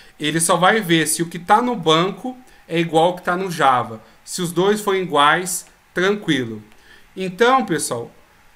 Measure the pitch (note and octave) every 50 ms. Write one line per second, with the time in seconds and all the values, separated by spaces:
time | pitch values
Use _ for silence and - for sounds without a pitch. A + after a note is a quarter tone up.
0 | - - - - D3 D3 D3+ E3 E3 - F#3 E3+ F3 F#3+ G#3+ A3+ G#3+ E3 E3+ E3
1 | D#3 D3+ - - E3+ E3+ - F3 E3+ - G#3 A3 B3 B3 B3 F#3+ D#3+ D#3+ D#3 D#3+
2 | F3 G3 G3+ - - B3+ B3+ - - - - - - - E3+ E3 E3+ D#3+ D3 D#3+
3 | D#3+ F3+ F3+ F3+ - - F3 F3+ F#3+ F#3+ E3 D#3+ D3 C#3 - B2+ A#2 A2 A2+ A2
4 | - - - - - - - - F3+ E3 F3 E3 F3+ G3+ G#3+ G#3 G#3 G#3 G3 F#3+
5 | F#3 E3 C#3+ D3 C#3+ D3 D#3 E3+ F#3 F3+ - - - - _ _ _ _ - -
6 | F3+ G3 G#3 G#3 G#3 - D3+ C3 B2 A2+ A2 A2 A2 - - - - - - -
7 | - _ - F#3+ F#3 F#3 F#3 F3 A#3 A#3+ C4 C4 A#3 - E3+ D3 D3 - C3 A#2
8 | A#2 - - - - _ _ _ _ - _